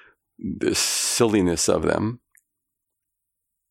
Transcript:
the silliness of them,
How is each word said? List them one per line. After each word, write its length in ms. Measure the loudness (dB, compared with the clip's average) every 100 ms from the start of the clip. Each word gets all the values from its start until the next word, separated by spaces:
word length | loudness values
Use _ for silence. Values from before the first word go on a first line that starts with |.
| -20 _ _ -12
the 380 | -10 -4 -2 -2
silliness 920 | -2 -2 -2 0 2 4 2 0 2
of 140 | 2
them, 360 | 2 0 -2 -6 _ _ _ _ _ _ _ _ _ _ _ _ _ _ _